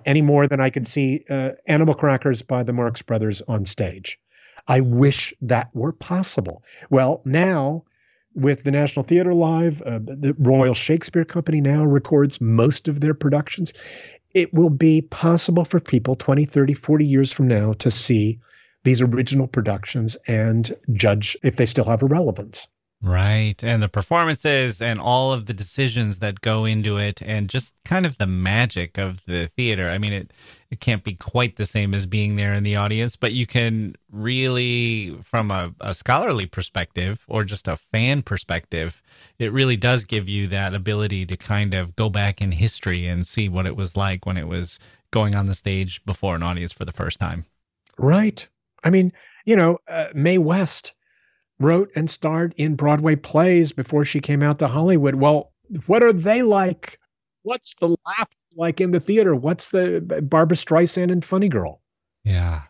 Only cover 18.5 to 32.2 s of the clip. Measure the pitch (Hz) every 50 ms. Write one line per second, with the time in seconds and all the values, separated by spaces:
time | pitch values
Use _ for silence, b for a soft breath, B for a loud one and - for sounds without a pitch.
18.5 | b b b b b b - 127 127 117 127 120 117 131 127 - 135 135 131 127
19.5 | - 127 110 110 98 95 - - - 123 110 110 - - _ - 113 110 110 113
20.5 | 113 117 113 - - - _ - 113 101 117 104 101 107 101 - - - - 127
21.5 | - - 120 110 - 131 110 113 117 110 139 135 151 180 170 123 90 101 101 107
22.5 | - - - - _ _ _ _ _ _ 104 92 90 90 98 104 107 110 107 107
23.5 | 101 - 117 117 117 110 104 98 - 104 95 - 170 175 165 160 147 - - 151
24.5 | 143 135 127 120 101 104 113 120 113 98 71 120 123 131 131 131 131 120 104 101
25.5 | 101 95 98 - - 139 135 120 110 123 110 104 98 92 110 104 95 - - 110
26.5 | 110 110 110 110 110 110 104 107 101 101 104 104 98 - - 107 110 104 101 92
27.5 | - 131 - - _ _ _ - 180 190 180 151 127 - 101 92 92 90 90 92
28.5 | 104 117 123 110 - 90 85 82 - 101 98 92 90 92 - 90 87 87 85 82
29.5 | - 127 123 113 107 95 90 85 90 101 104 104 101 95 - - b b b b
30.5 | b b b b 120 - - 123 110 98 - 107 90 - - - - 123 123 117
31.5 | - - 104 - - 107 101 98 98 98 95 92 107 107